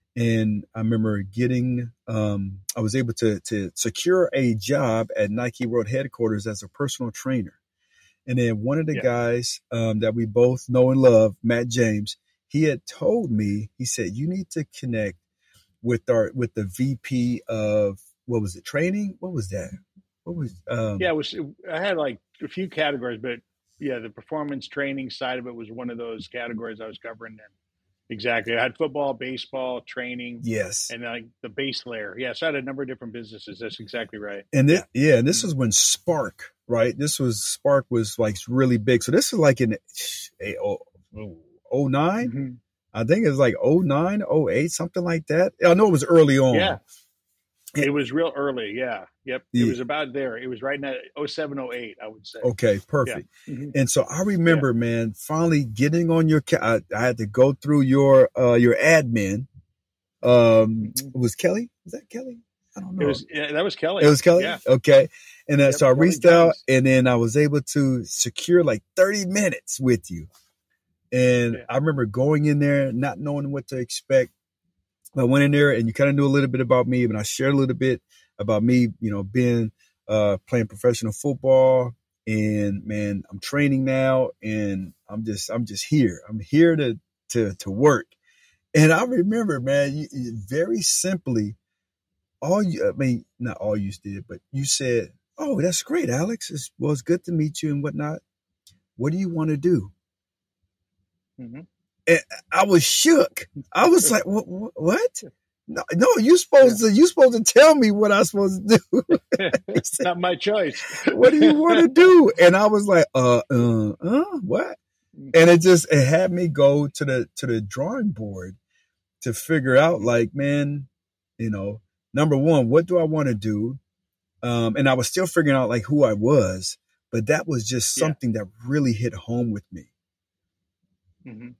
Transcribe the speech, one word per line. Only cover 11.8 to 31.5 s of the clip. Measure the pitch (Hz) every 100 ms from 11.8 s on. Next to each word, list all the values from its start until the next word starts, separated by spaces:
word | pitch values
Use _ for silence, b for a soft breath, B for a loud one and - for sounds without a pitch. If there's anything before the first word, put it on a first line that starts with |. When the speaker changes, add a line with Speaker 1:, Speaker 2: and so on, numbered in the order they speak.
| 113 104 104 - _ _ _
Speaker 1:
he | 147
had | 156 135 -
told | - - 233 175
me, | 107 104 104 110 -
he | 123
said, | - 92
"You | 107 156
need | 185 180
to | 160 147 -
connect | 127 113 104 90 _ _ _ _ _ _
with | 117 117 -
our, | 117 107 131
with | 120 -
the | 98
V | 90 131 127
P | - 127 120 123 -
of," | 110 107 107 101 98 _ _ -
what | 117
was | 101 90
it, | -
training? | 143 170 202 202 -
What | 185
was | 160 95
that? | 98 - - _ _ _ _ -
What | 170
was, | 123 90 -
um, | 117 110 101
Speaker 2:
Yeah, | 180
it | 156
was, | 143 - 139 - 185
I | 160
had, | 202 175
like, | 143 110 _ _
a | 143
few | - 190
categories, | - 151 139 123 110
but | 123 120 _ _ _ _
yeah, | 147 123
the | 110
performance | - - 156 147 139 -
training | 143 139 135 131
side | - 131 127
of | 123
it | 117
was | 110
one | 117 120
of | 117
those | 117 110 92
categories | 123 120 113 117 107
I | 110
was | 104
covering | 117 113 113 107
then. | 107 _ _ _ _ _ -
Exactly. | 110 120 117 110 117
I |
had | 127 -
football, | 156 143 139
baseball, | 120 127 127 - 135 127 123
training, | - 127 123 123 120 120
Speaker 1:
Yes. | 117 110 98 - -
Speaker 2:
and, | 117
like, | 120 117 113 _
the |
base | 120